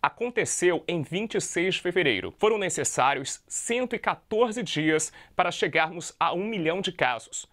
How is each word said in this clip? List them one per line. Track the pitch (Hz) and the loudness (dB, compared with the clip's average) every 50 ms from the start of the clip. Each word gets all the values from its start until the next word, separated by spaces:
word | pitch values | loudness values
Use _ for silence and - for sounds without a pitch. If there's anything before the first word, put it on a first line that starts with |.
aconteceu | - 143 - - 233 247 247 233 180 - - - - 180 170 156 - - | 0 0 -2 -2 -6 -4 -2 -2 -2 -2 -2 2 2 2 2 2 -2 -4
em | 175 170 | -4 -4
vinte | 139 - 165 185 220 226 - | -4 -4 -4 -6 -4 -2 -4
e | 202 | -4
seis | 165 - - 175 170 190 175 | -4 -2 -2 0 0 0 0
de | - | -2
fevereiro. | - 180 175 190 180 143 113 95 90 87 - _ | -2 0 0 2 2 2 2 0 -2 -6 -4 _
Foram | - 254 233 214 | 2 2 2 2
necessários | 196 175 - - 139 - - - 127 131 143 135 139 - - - _ | 0 -2 -2 -2 -2 -2 2 2 2 2 2 0 -4 -6 -8 -10 _
cento | _ - - - - 233 247 254 240 - | _ -8 -8 -4 -2 0 0 0 -2 -4
e | 214 | -2
quatorze | - 214 175 - _ _ 220 214 240 226 208 240 220 | -2 -2 -2 -2 _ _ 2 2 2 2 2 -4 -4
dias | - - 151 156 156 156 156 156 - - - - - _ | -4 -2 0 2 2 2 2 0 -2 -8 -14 -20 -12 _
para | - 180 175 | 2 2 2
chegarmos | 165 - - 180 143 160 160 156 156 170 160 - - _ | 2 0 -2 2 2 2 2 2 -2 -8 -10 -12 -2 _
a | 165 170 123 | 0 2 2
um | 170 196 | 0 -2
milhão | 220 233 202 160 156 165 196 | -2 -2 0 0 2 0 0
de | 190 - 170 | -2 -4 -2
casos. | - 143 127 123 113 - - - - - _ | 0 0 0 0 -2 -6 -10 -12 -12 -12 _